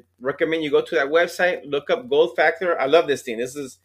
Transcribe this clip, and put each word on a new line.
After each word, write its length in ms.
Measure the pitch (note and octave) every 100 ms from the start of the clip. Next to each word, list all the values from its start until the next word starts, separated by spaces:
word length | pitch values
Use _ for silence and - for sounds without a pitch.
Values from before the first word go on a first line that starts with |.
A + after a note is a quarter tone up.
| _ _
recommend 440 | B2+ C#3 D#3+ E3
you 80 | D3+
go 100 | D3
to 140 | D3+ D#3
that 120 | C#3
website, 540 | D#3+ F3 F3 F3+ F3+ C#3+
look 240 | C#3 C#3
up 200 | E3+ B2
Gold 260 | C#3+ E3+ -
Factor. 440 | D#3+ E3 F3+ E3
I 80 | C3+
love 200 | D#3+ D3
this 140 | C3
thing. 160 | - A2+
This 180 | B2+ C#3+
is 240 | C3+ -